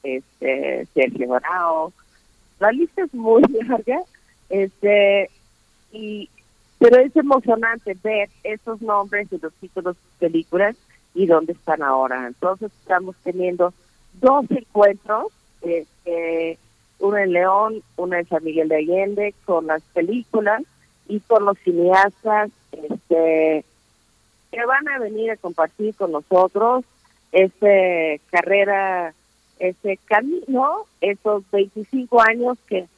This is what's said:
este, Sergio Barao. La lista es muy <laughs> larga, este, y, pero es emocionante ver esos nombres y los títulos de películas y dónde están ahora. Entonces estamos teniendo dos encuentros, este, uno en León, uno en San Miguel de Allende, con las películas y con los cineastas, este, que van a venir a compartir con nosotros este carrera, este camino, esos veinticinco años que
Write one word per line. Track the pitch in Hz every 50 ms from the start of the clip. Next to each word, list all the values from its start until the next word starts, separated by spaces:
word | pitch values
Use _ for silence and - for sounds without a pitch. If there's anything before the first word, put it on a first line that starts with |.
este, | - 139 131 131 - _ _ _ - 135 131 135 139 143 131 120 - _ _
Sergio | 156 131 127 - - 123 123
Barao. | 127 123 - 156 180 185 175 170 160 160 160 180 _ _ _ _ _ _ _ _ _ _ _ _ _ _
La | 190 214
lista | 240 269 339 - _ 392
es | 370 294 -
muy | 240 226 220 226 240
<laughs> | - - 277 226 240 240
larga, | 262 220 214 240 254 330 359 _ _ _ _ _ _ _ _ _
este, | 190 202 196 190 _ _ - 208 208 208 202 202 202 202 - - _ _ _ _ _ _ _ _ _ _ _ _
y, | - 214 220 214 214 208 190 _ _ _ _ _ _ _ _ _ _ _
pero | 240 233 240 254
es | 254 285 _
emocionante | 320 269 277 269 269 - - 226 226 226 226 233 226 _ 208 190 185
ver | - 214 220 208 202 202 _ _ _
esos | 208 214 214 _ 233 226 208
nombres | 226 220 208 202 202 202 208 202 208 -
y | 190 165
los | 160 160 _
títulos | _ - 180 _ 190 170 180 180
de | _ _ _ _ _ 175 165
películas | 165 165 165 _ 170 180 196 208 247 _ _ _ _ _ _ _ _
y | 175 196
dónde | 165 165 156 160 165
están | 170 _ _ - 156 151
ahora. | 147 139 135 131 131 127 127 127 127
Entonces | 120 123 _ - 180 190 190 220 202 _ _
estamos | _ - 185 180 185 185 185 _
teniendo | _ 185 180 185 180 180 180 175 175 180 180 _ _ _ _ _ _ _ _
dos | - - 262 269 285 254 -
encuentros, | 277 262 220 _ _ 208 208 202 202 202 _ - 214 226 320 427 _ _ _ _ _ _
este, | - 170 170 165 160 _ _ _ _ 175 170 165 165 165 165 165 165 165 165 _ _ _ _ _ _ _ _ _
uno | 190 196 208
en | 208 196 185
León, | 175 175 180 190 190 202 214 220 220 214 - _ _
uno | - 180 180 180
en | 175 170 _
San | 170 160 160
Miguel | 160 156 160 156 156
de | 160
Allende, | 156 156 165 180 190 196 202 208 202 208 208 202 _ _
con | - 180 165 160
las | 156 156 160 _ _ _
películas | 175 165 180 220 247 226 _ - 220 214 202 214 233 320 _ _ _ _ _ _ _ _ -
y | 208 208
con | _ _ 226 214 208
los | 202 196 _
cineastas, | _ 185 175 170 175 180 185 190 196 202 190 _ - 220 214 214 208 202 _ _ _ _
este, | - - - - - - _ _ 170 165 165 165 160 160 156 160 156 151 - _ _ _ _ _ _ _ _ _ _ _ _ _ _ _ _ _
que | - 226 240
van | 240 262 277 302 294
a | 277 262
venir | 233 208 220 214 226 226
a | 220
compartir | 208 - 175 170 - 160 160 _ - 214 214 214
con | _ 202 175
nosotros | 156 147 151 _ 190 180 185 185 _ 202 226 233 247 254 247 _ _ _ _ _ _ _ _ _
este | - 185 190 190 _ _ 214 202 202 190 185 180 180 170 160 156 151 151 _ _
carrera, | - 175 - - 196 202 196 202 202 196 196 190 185 180 175 160 156 _ _ _ _ _ _ _ _ _
este | 180 185 185 _ - 202 190 -
camino, | _ _ 220 214 240 285 339 359 339 - 262 247 262 285 330 427 427 _ _ _
esos | - 196 202 - _ 214 208 202 196 _
veinticinco | - 202 196 196 _ 214 208 _ - 262 254 233 247 233
años | 220 220 226 240 240 247 247 _ _
que | _ 208 185 175 _ _